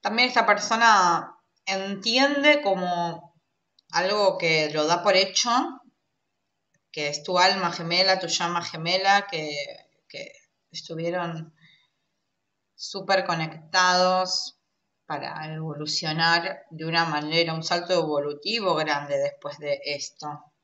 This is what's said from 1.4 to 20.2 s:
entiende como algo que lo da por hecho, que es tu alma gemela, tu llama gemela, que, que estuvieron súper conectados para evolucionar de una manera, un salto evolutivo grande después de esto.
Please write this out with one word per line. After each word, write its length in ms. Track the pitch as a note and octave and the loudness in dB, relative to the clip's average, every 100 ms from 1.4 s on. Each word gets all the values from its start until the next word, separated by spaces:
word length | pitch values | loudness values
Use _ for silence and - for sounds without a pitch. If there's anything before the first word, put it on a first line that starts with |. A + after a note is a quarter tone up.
| _ _ - | _ _ -6
entiende 960 | F#3+ G3 G3 A3 B3 C#4 C#4+ C#4+ D4 | -6 -4 -6 0 2 2 4 4 4
como 720 | D4 F#3 F3+ F3 E3+ E3 - _ _ _ _ _ _ | 2 0 0 -2 -2 -6 -16 _ _ _ _ _ _
algo 460 | D#3+ F#3 G#3 G3 F#3 | -2 0 4 2 2
que 320 | E3 D#3+ D3+ | 2 2 2
lo 160 | D#3 D3+ | 0 2
da 160 | F3 | 2
por 140 | G#3 F#3+ | 4 4
hecho, 340 | F#3+ - A#3+ A#3+ E4+ - _ _ _ _ _ _ _ _ _ _ _ | 2 0 0 0 0 -8 _ _ _ _ _ _ _ _ _ _ _
que 160 | - D3 | -6 -6
es 160 | D3+ | -6
tu 160 | - F3+ | -2 4
alma 320 | F#3 G3 F3 | 4 4 -2
gemela, 480 | E3 E3 F3 F#3+ F#3 | -4 -4 0 2 0
tu 80 | E3+ | -2
llama 340 | - E3+ E3+ | -2 -2 -4
gemela, 640 | E3+ E3 E3 F#3 G3 G3+ G3 | -6 -6 -2 0 4 2 2
que, 180 | E3 D3+ D3 C#3+ - _ _ _ | -8 -6 -8 -8 -12 _ _ _
que 240 | C#3+ C#3 - _ _ _ | -14 -14 -18 _ _ _
estuvieron 840 | D#3+ - D#3+ E3+ F3+ E3+ E3 D#3+ _ - _ _ _ _ _ _ _ _ _ _ _ | -16 -12 -6 -4 -4 -6 -8 -12 _ -20 _ _ _ _ _ _ _ _ _ _ _
súper 500 | - G3 - F#3+ F#3 | -12 -12 0 0 0
conectados 1300 | E3+ D#3+ - - F#3 F3+ F3+ F#3 F#3 F#3 - - _ _ _ _ _ _ | -4 -4 -8 -2 2 4 6 4 4 0 -4 -6 _ _ _ _ _ _
para 480 | D3 - D#3 D#3 | -10 -8 -10 -10
evolucionar 1080 | D#3 D#3+ C#3+ D3+ - D#3+ D#3 E3 E3+ - - - | -8 -8 -8 -6 -4 -4 2 4 4 0 -8 -14
de 160 | D#3+ D#3+ | -10 -2
una 200 | E3 E3 | 0 0
manera, 480 | D3 D3+ E3 E3 | -2 0 0 2
un 100 | D#3+ | -2
salto 300 | D#3+ F3 E3+ | -2 -4 0
evolutivo 840 | F3+ D#3 D3 C#3+ D3 G3 A3+ F#3+ D#3 | 0 2 -2 -2 -8 -6 -2 0 0
grande 420 | D#3 C#3+ C#3+ C#3 | 0 -2 -2 -2
después 400 | C#3+ - C#3+ C#3+ | -2 -6 -14 -10
de 200 | D3 C#3 | -6 -6
esto. 440 | C#3 C#3+ - _ | -4 -8 -10 _